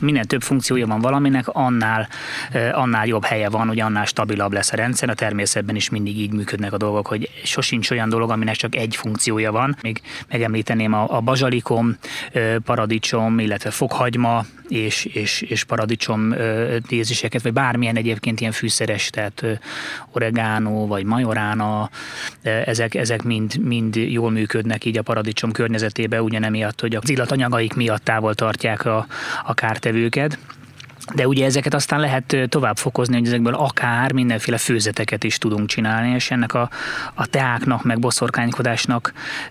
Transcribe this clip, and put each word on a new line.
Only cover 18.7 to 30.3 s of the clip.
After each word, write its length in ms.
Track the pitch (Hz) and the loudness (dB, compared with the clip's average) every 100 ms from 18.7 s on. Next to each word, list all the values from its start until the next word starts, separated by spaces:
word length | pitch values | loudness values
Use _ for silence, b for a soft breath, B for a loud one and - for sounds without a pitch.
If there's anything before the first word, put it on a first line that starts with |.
| - 110 101 - | 0 0 -2 -2
tehát, 320 | - 104 - | -4 -6 -4
ö, 100 | 113 107 B B B B - | -4 -4 B B B B -8
oregano 720 | - 113 113 110 110 110 107 107 | -2 0 2 2 0 0 0 0
vagy 180 | 98 | 0
majorána, 880 | 98 120 120 110 107 110 107 107 107 B B B B - | 0 0 2 0 0 0 0 0 -2 B B B B -6
ö, 80 | 113 110 | -2 0
ezek, 300 | 127 117 113 | 0 0 0
ezek 280 | - 117 113 | 0 0 0
mind, 360 | 120 110 107 139 | 0 0 0 0
mind 380 | 123 120 113 110 | 0 0 0 0
jól 340 | 113 117 117 | 0 2 2
működnek 540 | 110 107 113 110 110 | 2 0 0 0 -2
így 140 | 117 110 | 0 -2
a 40 | |
paradicsom 500 | 113 110 107 104 113 | 0 0 -2 -2 -2
környezetébe, 680 | 107 117 113 110 - 110 113 | 0 0 0 0 -2 0 0
ugyanemiatt, 580 | 110 110 107 110 107 - | 0 0 0 0 -2 -2
hogy 140 | 117 | -2
az 160 | 113 123 | 0 0
illatanyagaik 640 | 131 120 135 123 120 113 | 0 2 2 2 2 0
miatt 300 | - 113 107 | 0 0 0
távol 300 | - 110 110 | 0 2 0
tartják 500 | 107 110 - 117 107 | 2 0 0 -2 0
a, 220 | 117 110 - B B B | 0 0 -2 B B B
a 100 | - | -4
kártevőket. 840 | - 113 110 117 113 117 139 151 | 0 0 0 0 2 2 0 -2